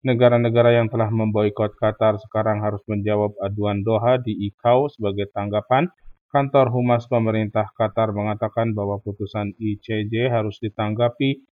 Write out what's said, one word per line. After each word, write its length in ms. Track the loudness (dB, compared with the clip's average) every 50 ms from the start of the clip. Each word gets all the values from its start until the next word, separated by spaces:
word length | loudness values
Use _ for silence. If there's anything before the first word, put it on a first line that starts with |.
| 0
negara-negara 720 | 0 2 6 6 6 6 4 2 4 4 4 6 6 6
yang 160 | 4 2 0
telah 160 | 0 -2 0 0
memboikot 640 | 0 0 0 0 2 2 2 0 0 -2 -4 -4 -2 _
Qatar 400 | -2 -2 0 _ 2 2 2 0
sekarang 400 | -6 -4 -4 -2 0 0 -2 0
harus 240 | -2 -4 -4 -4 _
menjawab 480 | -4 -4 -2 -2 0 0 0 0 -2 -2 -6
aduan 400 | -6 -6 -4 -2 -2 -2 -2 -2
Doha 400 | 0 0 0 2 2 2 2 2
di 320 | 0 -6 -6 -4 -6 -8
icao 400 | _ _ 2 2 4 4 2 0
sebagai 400 | -4 -4 -4 -4 -4 -4 -6 -6
tanggapan. 560 | _ -8 -6 -2 -4 -4 0 _ 0 0 0 -2 _ _ _ -20 -20 _ _ _
Kantor 400 | -2 -2 0 2 4 2 4 4
Humas 400 | 0 -2 0 0 0 0 0 -2
Pemerintah 640 | -2 0 0 0 0 0 -2 -2 -2 -4 -4 -4
Qatar 400 | _ -4 -4 -2 0 -2 -2 -2
mengatakan 640 | -2 -4 -4 -4 -4 -4 -6 -4 _ -2 -2 -2 -2
bahwa 240 | -4 -4 -4 -4 -6
putusan 560 | _ -10 -8 -8 -10 -8 -6 -6 -6 -6 -8
I 240 | _ -6 -6 -6 -6
C 240 | _ -6 -4 -4 -4
J 240 | -2 -2 -2 0 0
harus 320 | 0 -2 -2 -4 -6 -8
ditanggapi 800 | -10 -8 _ -4 -4 -4 0 0 -2 -2 0 _ -2 -2 -2 -4 _ _